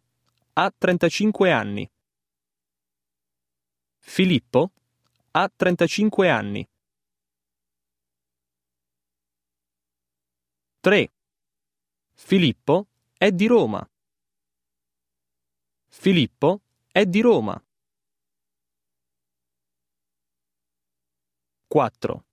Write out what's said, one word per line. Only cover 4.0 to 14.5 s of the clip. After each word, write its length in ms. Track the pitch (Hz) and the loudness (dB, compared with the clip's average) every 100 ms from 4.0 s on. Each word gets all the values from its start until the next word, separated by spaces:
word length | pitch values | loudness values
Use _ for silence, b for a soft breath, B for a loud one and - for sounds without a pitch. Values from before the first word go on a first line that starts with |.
Filippo 680 | - - 185 147 - 127 175 _ _ _ _ _ _ | -8 -2 0 0 0 -2 -2 _ _ _ _ _ _
ha 180 | 160 196 | -4 -4
trentacinque 800 | - 180 175 170 - 214 - 180 | -2 -2 0 -2 -2 -2 0 0
anni. 380 | 120 104 101 98 _ _ _ _ _ _ _ _ _ _ _ _ _ _ _ _ _ _ _ _ _ _ _ _ _ _ _ _ _ _ _ _ _ _ _ _ _ _ _ _ _ | 0 -4 -10 -12 _ _ _ _ _ _ _ _ _ _ _ _ _ _ _ _ _ _ _ _ _ _ _ _ _ _ _ _ _ _ _ _ _ _ _ _ _ _ _ _ _
Tre. 340 | 190 202 117 _ _ _ _ _ _ _ _ _ _ | 0 2 0 _ _ _ _ _ _ _ _ _ _
Filippo 720 | _ - 190 156 - - 170 208 _ _ | _ -2 0 0 -2 -2 -2 -2 _ _
è 180 | - 202 | -2 0
di 140 | 180 220 | 2 2
Roma. 420 | 233 120 101 - _ _ _ _ _ _ | 2 0 -4 -12 _ _ _ _ _ _